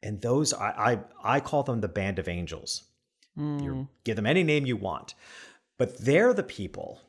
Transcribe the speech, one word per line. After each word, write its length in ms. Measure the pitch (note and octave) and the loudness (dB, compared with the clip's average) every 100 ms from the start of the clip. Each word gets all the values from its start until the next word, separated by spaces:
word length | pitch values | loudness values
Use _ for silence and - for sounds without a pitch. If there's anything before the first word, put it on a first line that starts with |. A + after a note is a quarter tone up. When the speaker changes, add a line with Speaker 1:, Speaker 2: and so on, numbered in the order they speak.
Speaker 1:
And 180 | - G#2 | -4 -4
those, 300 | A#2+ C3 D3+ | 2 2 2
I, 460 | - G#2 - A2 A2+ - - | 0 -2 2 2 2 -2 -6
I, 120 | G#2 C3+ | 2 2
I 40 | |
call 240 | C3+ D3 | 2 0
them 160 | C3+ A#2 | 0 0
the 80 | G2+ | 0
band 300 | F#2+ G2 F#2 | 0 0 -2
of 80 | F2+ | -2
angels. 560 | F2 E2+ D#2+ - - - _ _ _ _ - | -4 -4 -8 -8 -8 -10 _ _ _ _ -6
Speaker 2:
Mm. 280 | D3 D3 | -4 -2
Speaker 1:
You 240 | C#3 C3+ C#3 _ | -4 -6 -8 _
give 100 | - | -4
them 120 | A2 G#2+ | 0 2
any 180 | E3+ | 4
name 200 | E3 D3+ | 4 2
you 120 | C3+ A2+ | 2 -2
want, 380 | G2 D#2 - - - - - - _ _ | -2 -6 -10 -20 -20 -20 -20 -20 _ _
but 200 | B2 - | -2 0
they're 340 | A2+ D3+ A#3+ | 4 6 6
the 100 | G#3 | 4
people 560 | - - F#2+ - - - | 0 -6 -8 -8 -12 -14